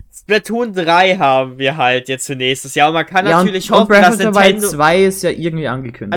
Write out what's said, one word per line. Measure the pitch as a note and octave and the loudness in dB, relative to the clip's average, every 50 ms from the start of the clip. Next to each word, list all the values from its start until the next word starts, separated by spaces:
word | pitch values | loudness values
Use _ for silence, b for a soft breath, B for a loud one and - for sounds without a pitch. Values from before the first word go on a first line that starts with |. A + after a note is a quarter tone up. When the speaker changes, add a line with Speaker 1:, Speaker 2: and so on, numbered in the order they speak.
| - _ _ | -20 _ _
Speaker 1:
Splatoon | - - - G#3 G#3+ - - G#3+ A#3 B3 A#3 F#3+ | -16 -6 -2 -2 -2 -2 -2 -4 -4 -4 -4 -4
drei | F#3 E3+ D#3+ E3 F3 F#3+ F#3+ F#3 | -4 0 2 4 4 4 4 2
haben | F#3+ D#3 C3+ C3 C3 C3 C3 B2+ C3 | 2 2 2 2 0 0 -2 -6 -4
wir | C3+ C3+ C3 | -4 -4 -2
halt | D#3 C#3+ B2+ B2+ B2+ B2 - | 0 0 0 0 0 -2 -6
jetzt | C3+ B2+ - | -8 -8 -8
für | - C#3+ | -8 -8
nächstes | B2+ B2+ B2+ C3+ C3 - C3+ - | -4 -4 -4 -4 -4 -8 -6 0
Jahr. | D3 D3 D#3 | 2 2 2
Und | D#3+ | 2
man | E3 D#3 | 0 -4
kann | - F3 F#3 F#3 | -2 -2 -2 0
Speaker 2:
Ja, | D#3+ E3 E3+ | 2 2 2
und, | F#3 | 2
Speaker 1:
natürlich | G#3 F#3+ F#3 F#3 - | 0 -2 -4 -4 0
Speaker 2:
und | G#3+ G#3+ | 2 2
Speaker 1:
hoffen, | A3 G#3+ | 4 4
Speaker 2:
Breath | G#3 G3+ G3 | 4 6 6
Speaker 1:
dass | F3+ A#3 | 4 4
Speaker 2:
of | G3+ | 2
the | A#3 | 0
Wild | A3 G3 | 0 2
Speaker 1:
Nintendo | G3+ G3 G3 G3 G#3+ G#3 G3 | 4 4 4 2 0 -2 -4
Speaker 2:
zwei | D#3 C#3+ D3+ D#3 E3+ F#3+ F#3+ | -2 0 0 2 2 2 2
ist | F#3+ F#3+ F#3+ - | 0 0 -2 -4
ja | E3+ | -6
irgendwie | - - D#3+ E3+ D#3+ D#3+ D3+ A#2 | -4 -4 -6 -6 -6 -6 -6 -6
angekündigt. | A#2+ C3 C3 A#2+ A2+ - A#2 G2+ - | -6 -8 -8 -12 -14 -14 -10 -8 -6